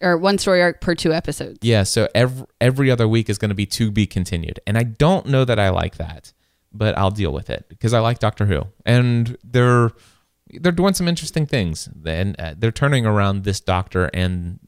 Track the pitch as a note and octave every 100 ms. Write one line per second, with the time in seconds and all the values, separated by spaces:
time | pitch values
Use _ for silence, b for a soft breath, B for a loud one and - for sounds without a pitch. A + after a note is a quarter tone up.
0 | F#3 E3 F#3+ G3+ G3+ F3+ F3 E3+ - E3
1 | - D#3+ E3+ - - - A#2 A2 F#2+ A#2
2 | G#2 A2 B2+ C3 - - A#2+ C3 C3 A#2+
3 | A2 A2+ G#2+ G2+ G#2+ G2+ G2+ - A2 G2+
4 | G2 - F2+ E2+ D2+ - - A2+ A#2 G#2+
5 | D3+ F#3+ - C3+ B2 G#2+ G2 F2 E2 -
6 | D#2+ E2 - _ _ _ _ G#2+ G#2+ -
7 | G2 G#2+ E2+ C2+ - - - - A2+ A#2
8 | A2+ A#2+ A2 - G2+ D#2 G2 _ - A#2+
9 | B2 A#2+ A#2 - - B2 B2 A#2+ A#2 -
10 | b b b _ _ - F3 E3+ G3 F#3+
11 | F3 E3+ - D#3+ D3 C3 F2 D#2 - -
12 | D#2+ E2 G2 - D#2+ D#2 A2+ - C#3 C3+
13 | A2 G#2 G2 G2 G2 F#2 - F#2 F#2 F#2
14 | F2 F2+ F#2 F2+ F2 F2+